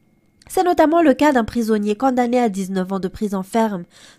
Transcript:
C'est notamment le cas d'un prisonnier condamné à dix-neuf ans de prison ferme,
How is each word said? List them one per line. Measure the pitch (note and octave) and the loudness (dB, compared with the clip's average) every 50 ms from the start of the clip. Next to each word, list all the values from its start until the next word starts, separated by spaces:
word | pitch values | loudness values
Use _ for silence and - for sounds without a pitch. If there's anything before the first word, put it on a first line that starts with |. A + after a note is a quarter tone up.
| _ _ _ _ _ _ _ _ _ | _ _ _ _ _ _ _ _ _
C'est | - - F#4+ F#4 | -4 -2 0 2
notamment | F4+ F4 - D#4+ D4 D#4+ E4+ | 2 4 4 4 4 4 4
le | E4+ D#4 B3+ | 4 4 4
cas | B3+ C#4 D4+ C#4+ | 4 2 2 2
d'un | B3 A3+ | 2 0
prisonnier | - - A#3+ A#3 G#3+ A3 G#3+ G#3 G#3 G#3 | -2 -4 -4 -2 0 0 0 0 -2 -2
condamné | G#3 C4 C4+ C4 B3+ B3 A#3+ A#3+ B3 | -2 -2 0 0 0 0 0 0 0
à | A#3+ A#3 | 0 0
dix-neuf | F#3+ G3 G3 F#3 F#3+ F#3+ F#3 F#3 G3 | -2 -4 -6 -4 -4 -4 -4 -4 -4
ans | F#3+ | -6
de | F3+ F#3 | -6 -8
prison | - - A3 G3+ G3 F#3+ F#3 | -6 -6 -6 -6 -4 -6 -6
ferme, | - - A3+ A3+ A3 G#3 F3+ F3 - _ - - - - | -4 -2 0 0 0 -2 -6 -10 -14 _ -20 -20 -20 -20